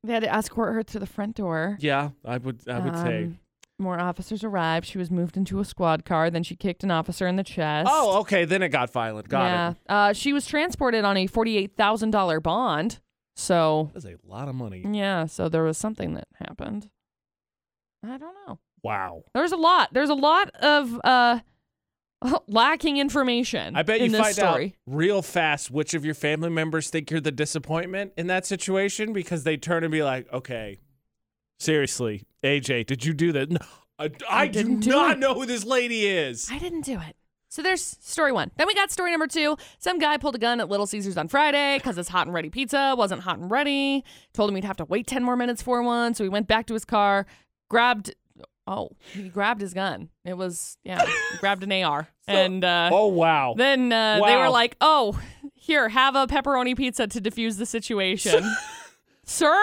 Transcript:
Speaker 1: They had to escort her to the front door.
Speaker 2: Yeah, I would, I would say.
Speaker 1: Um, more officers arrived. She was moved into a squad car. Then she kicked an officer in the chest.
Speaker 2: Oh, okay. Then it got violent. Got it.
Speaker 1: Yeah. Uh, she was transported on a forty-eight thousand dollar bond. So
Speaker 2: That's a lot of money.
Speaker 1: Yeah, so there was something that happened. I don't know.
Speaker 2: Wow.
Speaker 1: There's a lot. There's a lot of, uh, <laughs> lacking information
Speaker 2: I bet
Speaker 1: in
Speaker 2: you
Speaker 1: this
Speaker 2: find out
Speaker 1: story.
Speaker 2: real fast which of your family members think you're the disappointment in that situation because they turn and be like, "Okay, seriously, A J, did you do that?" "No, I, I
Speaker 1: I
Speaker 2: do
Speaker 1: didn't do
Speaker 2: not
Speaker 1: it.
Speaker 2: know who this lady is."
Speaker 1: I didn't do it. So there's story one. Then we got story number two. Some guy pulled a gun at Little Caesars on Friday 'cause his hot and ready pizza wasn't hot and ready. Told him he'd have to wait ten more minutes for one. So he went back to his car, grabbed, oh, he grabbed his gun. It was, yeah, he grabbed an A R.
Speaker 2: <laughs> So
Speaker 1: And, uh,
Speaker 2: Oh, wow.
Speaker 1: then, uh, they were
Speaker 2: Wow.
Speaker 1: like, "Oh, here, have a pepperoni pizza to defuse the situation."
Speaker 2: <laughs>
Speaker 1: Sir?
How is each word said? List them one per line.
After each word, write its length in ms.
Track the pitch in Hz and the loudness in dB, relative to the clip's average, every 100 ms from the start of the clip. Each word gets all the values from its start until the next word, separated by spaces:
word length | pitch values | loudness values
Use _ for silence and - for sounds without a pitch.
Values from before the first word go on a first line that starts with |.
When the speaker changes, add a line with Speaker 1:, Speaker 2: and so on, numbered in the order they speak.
Speaker 1:
They 100 | 214 | -2
had 100 | 233 | -2
to 80 | 220 | 0
escort 400 | 208 214 233 220 | 0 -2 -2 -2
her 80 | 226 | -2
to 160 | 196 214 | -4 -8
the 80 | 196 | -10
front 300 | - 208 226 | -8 -8 -4
door. 420 | 190 160 170 202 | -4 -2 -2 -2
Speaker 2:
Yeah, 300 | 147 139 147 - - | 0 0 -2 -8 -8
I 100 | 123 | -6
would, 320 | 127 117 - | -6 -10 -8
I 100 | 123 | -4
would 160 | 123 170 | -4 -2
say. 280 | 170 - | -2 -2
Speaker 1:
Um, 140 | 170 175 _ _ _ - | -6 -10 _ _ _ -8
more 200 | 190 175 | -6 -2
officers 460 | 180 175 - 220 | -4 -6 -8 -8
arrived. 420 | 220 196 160 165 170 | -4 -2 0 -2 -4
She 120 | 190 | -8
was 120 | 175 | -4
moved 260 | 180 170 - | -2 -2 -4
into 220 | 196 190 | -4 -4
a 40 | |
squad 400 | 202 - 175 156 | -6 -2 0 0
car. 240 | - 170 165 | 0 0 0
Then 120 | 165 | 0
she 120 | - 180 | -6 -6
kicked 280 | 196 170 | -6 -4
an 60 | 196 | -2
officer 360 | 165 160 175 180 | -2 -2 -4 -2
in 100 | 185 | -2
the 60 | |
chest. 460 | 190 - 156 151 190 | -4 -4 -2 0 2
Speaker 2:
Oh, 300 | 311 226 190 | 2 4 2
okay. 240 | 208 196 | 2 0
Then 180 | 170 190 | 2 0
it 60 | 180 | 2
got 220 | 135 123 | 0 0
violent. 360 | 127 113 107 - | -2 -4 -6 -2
Got 160 | 135 151 | 0 2
it. 300 | 180 170 170 - | 2 -2 -4 0
Speaker 1:
Yeah. 80 | 208 | 4
Uh, 160 | 208 | 4
she 200 | 202 285 | 2 0
was 120 | 285 - | -2 0
transported 580 | 302 339 - 262 226 202 | -2 -2 0 0 2 2
on 100 | 196 | 2
a 100 | 185 | 0
forty-eight 500 | 233 226 214 196 - | 0 0 0 -2 0
thousand 340 | 208 214 220 | 2 2 2
dollar 280 | 214 185 160 | 2 2 0
bond. 600 | 160 190 247 151 202 - _ _ _ | 0 0 0 0 -2 -6 _ _ _
So 560 | - - 175 160 156 156 | -12 0 4 4 2 -2
Speaker 2:
That's 100 | 185 | -8
a 120 | 110 82 92 | -18 -20 -16
lot 220 | 101 139 | -10 -8
of 60 | |
money. 300 | 131 113 92 196 | -6 -8 -8 -4
Speaker 1:
Yeah, 360 | 208 196 185 160 | -2 0 0 -2
so 220 | - 165 | -2 0
there 160 | 160 | 2
was 140 | 160 156 | 2 0
something 340 | 214 220 160 | -4 -4 -6
that 140 | 160 - | -8 -12
happened. 560 | _ - - - 208 208 _ _ _ _ _ _ _ _ _ _ _ | _ -16 -12 -10 -10 -12 _ _ _ _ _ _ _ _ _ _ _
I 140 | 214 262 | -14 -14
don't 160 | 311 381 392 | -16 -18 -18
know. 120 | - _ _ | -18 _ _
Speaker 2:
Wow. 400 | - - 185 175 - | -6 -4 -6 -10 -6
Speaker 1:
There's 200 | 240 330 | -2 0
a 40 | 349 | 2
lot. 320 | 320 359 214 | 4 6 4
There's 180 | 247 285 | 2 0
a 40 | |
lot 360 | 285 294 339 403 - | 2 4 4 2 2
of, 440 | 285 294 254 233 | 4 4 2 0
uh, 380 | - 254 240 240 - _ _ _ _ _ _ _ | 4 6 4 2 -4 _ _ _ _ _ _ _
<laughs> 240 | 254 320 - | -2 -2 2
lacking 480 | 208 262 320 320 285 | 4 4 2 0 0
information 760 | 277 294 254 240 247 185 80 151 | 0 0 2 0 -2 -4 -2 -2
Speaker 2:
I 60 | |
bet 160 | 156 220 | 0 2
Speaker 1:
in 80 | 240 | 2
Speaker 2:
you 40 | |
Speaker 1:
this 80 | 220 | 4
Speaker 2:
find 180 | 214 202 | 2 2
out 140 | 185 | 2
Speaker 1:
story. 240 | 165 185 - - | 2 -2 -10 -8
Speaker 2:
real 340 | 143 175 202 | 0 2 0
fast 500 | - 180 156 147 - | 0 0 0 0 -4
which 220 | 135 151 | -4 -4
of 100 | 165 147 | -4 -4
your 80 | |
family 340 | 147 147 156 170 | -2 -2 -2 -2
members 400 | 165 160 160 - | -2 -2 -4 -4
think 220 | 165 147 | -6 -4
you're 100 | 160 | -2
the 120 | 151 | -2
disappointment 800 | 135 151 156 135 160 180 190 196 - | -2 -4 -4 -4 -4 -4 -6 -8 -6
in 120 | 175 | -2
that 180 | 185 185 | -2 -2
situation 680 | 196 - 190 196 - 214 | -6 -2 -2 -2 -4 -4
because 320 | 202 165 170 | -4 -4 -4
they 120 | 143 151 | -2 -2
turn 260 | 160 170 | -2 -2
and 60 | 165 | 0
be 100 | 156 | 0
like, 300 | 143 131 - | 0 -2 -6
"Okay, 460 | 127 - 120 107 98 _ _ _ _ _ _ _ _ | -8 -6 -10 -10 -14 _ _ _ _ _ _ _ _
seriously, 680 | - 156 135 - 120 104 - _ | 0 2 0 -2 -4 -6 -12 _
A 180 | 135 143 | 0 0
J, 220 | 127 123 | 0 -2
did 200 | 113 131 | -2 -2
you 80 | 139 | -2
do 200 | 147 170 | 0 2
that?" 180 | 143 143 | 2 0
"No, 80 | 170 - - _ - | -2 -4 -20 _ -8
I, 60 | |
I 60 | 151 - - | -8 -8 -2
Speaker 1:
I 160 | 220 285 | 2 2
Speaker 2:
do 60 | |
Speaker 1:
didn't 280 | 208 226 214 | 0 0 2
do 100 | 220 | 4
Speaker 2:
not 220 | 277 320 | 4 4
Speaker 1:
it. 60 | 285 | 2
Speaker 2:
know 160 | 269 | 2
who 100 | 247 | 0
this 200 | 254 240 | -2 -4
lady 420 | 208 254 240 226 202 | 0 0 0 0 0
is." 420 | 185 139 120 - | 0 -2 -6 -8
Speaker 1:
I 80 | 269 | -8
didn't 240 | 349 339 | -6 -6
do 160 | 277 220 | -6 -8
it. 160 | 160 - _ _ _ | -10 -18 _ _ _
So 100 | - | -4
there's 200 | 370 370 - - | -2 -2 -4 -12
story 320 | - - 294 | -10 0 2
one. 180 | 226 151 - | 2 -2 0
Then 100 | 349 | 0
we 80 | |
got 160 | 403 392 | 2 0
story 200 | - 359 | 0 -2
number 140 | 330 320 | 0 -2
two. 280 | 330 302 302 - _ | 0 0 -2 -8 _
Some 200 | 359 359 | -4 0
guy 180 | 302 302 | 2 2
pulled 180 | 294 | -2
a 40 | 240 | 0
gun 220 | 233 240 | 0 0
at 80 | 185 | 0
Little 160 | 202 202 | -2 -2
Caesars 300 | 214 196 175 | -4 -4 -4
on 100 | 160 | 0
Friday 500 | 277 302 285 277 277 | 2 4 2 2 0
'cause 160 | 269 175 | -2 -6
his 120 | 175 | -2
hot 180 | 180 165 | -2 0
and 60 | |
ready 140 | 175 160 | -2 -4
pizza 440 | 247 269 277 277 262 | -6 -2 0 2 2
wasn't 240 | 202 185 | 0 0
hot 160 | 180 160 | -4 -6
and 120 | 175 | -2
ready. 520 | 240 294 277 277 277 - - _ | 0 0 0 0 -2 -4 -20 _
Told 160 | - 208 | 0 0
him 60 | 196 | 0
he'd 80 | |
have 140 | 202 190 | -4 -6
to 60 | 160 | -4
wait 200 | 196 - | -4 -2
ten 160 | 262 | -2
more 140 | 247 247 | 0 0
minutes 240 | 247 233 | 0 -4
for 200 | 254 240 | -2 0
one. 320 | 240 240 233 | 0 0 0
So 100 | 240 | 0
he 40 | 196 | -2
went 180 | 202 196 | -2 2
back 180 | 220 226 | 2 2
to 80 | |
his 100 | 220 - | -6 0
car, 400 | 214 202 196 196 - _ _ _ | 2 4 2 0 -14 _ _ _
grabbed, 460 | 233 240 226 190 - _ _ - _ - | 2 4 2 -6 -18 _ _ -20 _ -8
oh, 220 | 196 - - - | -8 -8 -14 -18
he 160 | 190 190 | -14 -10
grabbed 320 | 180 202 226 | -2 -2 -2
his 120 | 196 | -4
gun. 340 | 185 190 104 160 _ | -4 -4 -6 -14 _
It 100 | 175 180 | -12 -6
was, 400 | 185 170 - - | -6 -6 -12 -14
yeah, 200 | 190 180 - | -8 -2 0
he 320 | - - - | 0 -4 -2
grabbed 240 | 196 196 | -2 0
an 80 | 196 | 0
A 100 | 190 | 0
R. 260 | 175 143 160 | 2 0 -6
Speaker 2:
<laughs> 60 | _ - | _ 0
So 60 | |
Speaker 1:
And, 320 | 196 185 185 | 2 2 2
uh, 240 | 180 175 170 | 2 4 4
Speaker 2:
Oh, 180 | 175 214 | 4 4
wow. 460 | 175 165 156 131 | 4 4 4 2
Speaker 1:
then, 380 | 151 269 269 247 | 2 2 4 2
uh, 220 | 226 220 214 | 2 4 4
they 100 | 208 | 6
were 100 | 247 | 6
Speaker 2:
Wow. 60 | 262 | 6
Speaker 1:
like, 280 | 247 233 - | 4 2 4
"Oh, 400 | 302 302 214 - - - 285 | 6 6 4 -2 -10 -16 -20
here, 380 | _ - 302 220 | _ 0 2 2
have 260 | 240 269 269 | 4 4 4
a 100 | 262 | 2
pepperoni 480 | 285 277 262 254 | 0 0 0 0
pizza 320 | 247 262 - 214 | 0 -2 -2 -4
to 140 | 226 | -2
defuse 380 | 202 233 226 196 | -6 -2 -4 -4
the 80 | 226 | -6
situation." 760 | 233 - 214 185 185 226 311 196 - 855 906 - | -6 -4 -2 0 0 4 4 2 -4 -8 -16 -20
Speaker 2:
<laughs> 380 | _ _ _ - | _ _ _ -10
Speaker 1:
Sir? 280 | - 311 370 | 2 4 6